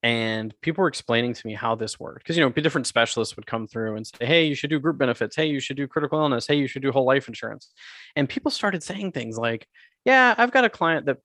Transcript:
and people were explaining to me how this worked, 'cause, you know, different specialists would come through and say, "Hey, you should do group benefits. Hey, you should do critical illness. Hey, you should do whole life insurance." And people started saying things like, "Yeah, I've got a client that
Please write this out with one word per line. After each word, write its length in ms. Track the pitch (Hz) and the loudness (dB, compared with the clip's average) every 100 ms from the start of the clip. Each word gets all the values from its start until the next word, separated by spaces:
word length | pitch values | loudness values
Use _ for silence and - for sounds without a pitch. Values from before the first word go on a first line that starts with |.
and 520 | 117 117 113 110 110 - | 0 0 0 -4 -6 -6
people 220 | - 165 | -4 0
were 60 | 180 | 0
explaining 460 | - - 117 120 | -2 0 2 2
to 120 | 120 113 | -4 -8
me 80 | |
how 200 | 104 117 | -4 -2
this 240 | 113 110 - | -2 -4 -8
worked, 260 | - - | -14 -16
'cause, 120 | - 170 | -4 2
you 80 | |
know, 60 | 143 | 2
different 360 | 123 156 147 123 | 2 0 0 0
specialists 480 | - 117 - 110 - | 2 2 2 -4 -4
would 100 | 107 | -8
come 200 | 113 110 | -6 -6
through 300 | 117 110 110 | -6 -6 -6
and 100 | 113 | -10
say, 180 | - | -6
"Hey, 200 | 120 170 160 | 2 4 4
you 80 | |
should 160 | 143 147 | 0 -2
do 80 | 151 | 0
group 200 | 147 147 | 0 0
benefits. 360 | 131 120 110 | 0 2 -2
Hey, 120 | - 156 | 0 -2
you 120 | 143 | -2
should 160 | - 139 | -4 -6
do 120 | 139 | -4
critical 320 | - 147 156 | -2 0 0
illness. 260 | 151 123 - | 2 0 0
Hey, 80 | |
you 140 | 147 135 | 0 0
should 140 | - | -4
do 100 | 135 | -2
whole 120 | 131 | 0
life 220 | 127 135 131 | 4 2 0
insurance." 460 | 117 113 107 - _ - - - | -12 -10 -12 -18 _ -20 -20 -8
And 140 | - 139 | -2 -2
people 220 | - 302 | -2 -4
started 300 | - 208 190 | -2 -2 -2
saying 300 | - 202 196 | -6 -8 -6
things 240 | 143 117 113 | -6 -6 -2
like, 300 | 117 113 - _ - _ | -2 -2 -8 _ -20 _
"Yeah, 300 | - 262 247 226 | 4 6 6 4
I've 140 | 240 | 4
got 120 | 262 | 4
a 60 | 240 | 4
client 360 | - 165 160 143 | 2 0 0 0
that 120 | 131 | -4